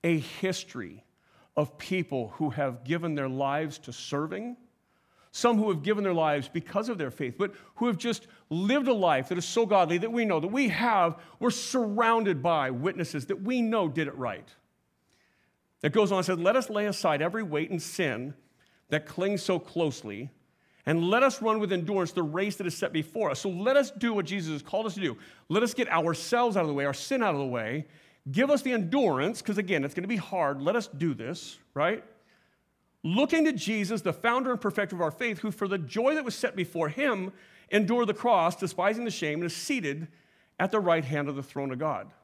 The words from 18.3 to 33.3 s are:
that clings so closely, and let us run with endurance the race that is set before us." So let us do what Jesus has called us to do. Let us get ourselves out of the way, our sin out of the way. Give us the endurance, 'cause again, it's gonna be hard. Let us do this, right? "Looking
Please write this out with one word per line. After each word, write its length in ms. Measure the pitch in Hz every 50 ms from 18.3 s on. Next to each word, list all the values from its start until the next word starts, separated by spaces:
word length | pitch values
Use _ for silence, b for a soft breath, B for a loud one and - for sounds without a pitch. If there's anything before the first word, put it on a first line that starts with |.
| 147 - b b b b b b b b b b
that 180 | 151 151 151
clings 380 | - - - 180 196 208 180 -
so 160 | - 185 175
closely, 720 | 180 - - 170 170 151 127 - - 107 101 101 127 139 _ _ _ _ b b b b b b b
and 240 | 139 156 170 170 175
let 120 | 202 240
us 200 | 262 269 254 -
run 180 | 214 220 214 220
with 140 | 208 185 196
endurance 400 | 180 165 156 208 190 180 160 -
the 100 | 180 170
race 320 | 151 151 175 196 208 190
that 120 | - 196 175
is 100 | 156 -
set 160 | - - -
before 360 | 160 151 156 - 226 220 160
us." 120 | 135 -
So 80 | - 202
let 260 | 180 170 196 247 269
us 160 | 285 277 -
do 220 | - 202 233 233 226
what 120 | 202 185
Jesus 280 | 147 185 202 170 160 156
has 80 | 143
called 240 | - - - 196 220
us 80 | 220 170
to 80 | 196
do. 160 | 185 151 117 B B B B B B B
Let 140 | 156 208 233
us 100 | 233 -
get 160 | - 247 -
ourselves 680 | - 165 156 170 160 160 - - - 240 240 240 202
out 60 | 190
of 60 | 170 151
the 60 | 147
way, 120 | 139 139
our 80 | 143 139
sin 280 | - - - 269 262
out 140 | 233 202 160
of 60 | 143
the 60 | 139 131
way. 400 | 123 120 110 107 123 151 151 b b b b b b b b 139
Give 180 | 135 170 254 277
us 120 | 294 269
the 100 | 285 262
endurance, 680 | 247 226 190 165 180 285 262 190 143 131 139 185 233 -
'cause 160 | - - 208 190
again, 260 | 208 175 185 156 135
it's 100 | 147 -
gonna 140 | - 175 196
be 80 | 233
hard. 460 | 202 160 - 196 185 160 139 139 139
Let 160 | 139 156 208 240
us 100 | 214 -
do 260 | - 139 160 165 139
this, 460 | 107 117 123 175 - - - - - _ _ _
right? 320 | 139 151 170 214 220 - - - _ b b b b b b b b b _ _ _ _ _ _ _ -
"Looking 420 | 156 175 220 285 -